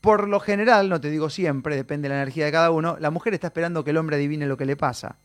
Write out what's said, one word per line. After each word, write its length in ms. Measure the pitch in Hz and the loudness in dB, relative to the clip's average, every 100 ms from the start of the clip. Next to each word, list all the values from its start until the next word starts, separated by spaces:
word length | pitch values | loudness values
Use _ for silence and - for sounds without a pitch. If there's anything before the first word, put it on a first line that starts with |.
Por 260 | 208 214 202 | 4 4 4
lo 120 | 202 | 0
general, 500 | - 202 220 226 196 | 0 0 4 4 4
no 100 | 170 | 0
te 120 | 147 | -2
digo 180 | 156 156 | -2 -4
siempre, 460 | 143 175 139 151 143 | -2 -2 0 -2 -4
depende 340 | 131 147 143 | -4 -6 -4
de 60 | 139 | -2
la 60 | |
energía 240 | 139 135 147 | -4 -2 0
de 60 | |
cada 200 | 160 165 | 4 4
uno, 260 | 165 165 170 | 4 0 -2
la 120 | 156 | -2
mujer 240 | 165 226 196 | -2 -4 -4
está 120 | 175 | -4
esperando 360 | 165 170 165 | -4 -2 -2
que 80 | 143 | 0
el 60 | 156 | -2
hombre 180 | 160 147 | 0 0
adivine 320 | 143 151 143 | 0 -2 -2
lo 100 | 135 | -2
que 80 | 135 | -2
le 100 | 139 | 0
pasa. 400 | 143 120 - - | -2 -4 -12 -14